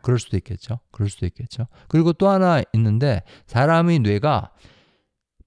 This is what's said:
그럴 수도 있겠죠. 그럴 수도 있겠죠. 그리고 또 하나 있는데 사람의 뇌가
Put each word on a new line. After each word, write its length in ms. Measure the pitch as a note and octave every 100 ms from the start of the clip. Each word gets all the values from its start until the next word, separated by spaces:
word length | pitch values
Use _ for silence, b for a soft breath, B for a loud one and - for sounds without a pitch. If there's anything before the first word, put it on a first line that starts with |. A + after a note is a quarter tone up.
그럴 160 | - B2
수도 160 | - F#2+
있겠죠. 420 | - F#2+ - A#2 -
그럴 180 | - G2+
수도 160 | - F2+
있겠죠. 400 | - A#2+ - A#2 b -
그리고 240 | D#3 E3
또 160 | D#3+ G3
하나 340 | F#3+ F#3 D#3+ -
있는데 480 | A2 A2 G#2+ C#3+ F#2+ B B _
사람의 520 | A#2+ C#3+ E3 E3+ E3
뇌가 540 | G#2+ G#2 C#3+ B2 - b b b b b b _ _ _